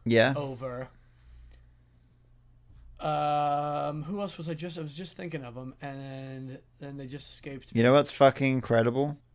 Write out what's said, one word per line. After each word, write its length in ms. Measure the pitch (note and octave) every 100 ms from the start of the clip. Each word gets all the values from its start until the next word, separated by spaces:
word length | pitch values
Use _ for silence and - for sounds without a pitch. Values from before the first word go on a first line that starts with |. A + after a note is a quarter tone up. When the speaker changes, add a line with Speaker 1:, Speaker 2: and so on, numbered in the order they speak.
Speaker 1:
Yeah. 280 | A#2 A2+ B2 C#3
Speaker 2:
over. 520 | C#3 A#2+ B2+ B2 B2+ - _ _ - - - - - _ _ _ _ _ _ _ _ _ - - - -
Um, 1040 | D#3 D3+ D3 D3 D3 C#3+ D3 D3 D3 D3+
who 160 | D#3 G3+
else 180 | G3+ -
was 100 | D#3+
I 60 |
just, 240 | D#3+ F3 E3
I 40 |
was 120 | D3+
just 220 | D3 F#3 -
thinking 260 | F3 D#3
of 140 | B2 A#2+
'em, 180 | C3 -
and 760 | C#3+ C3+ C3+ C3+ C3+ C3 C3 C3 _ -
then 180 | C#3+ C#3
they 120 | C3
just 200 | C#3 -
escaped 420 | - C#3+ C3+ -
me. 40 | A2+
Speaker 1:
You 20 |
know 120 | A#2+
what's 180 | C#3+ C#3+
fucking 400 | - C3+ - C3+
incredible? 680 | C3 - A#2 A#2 B2+ D3 D3 _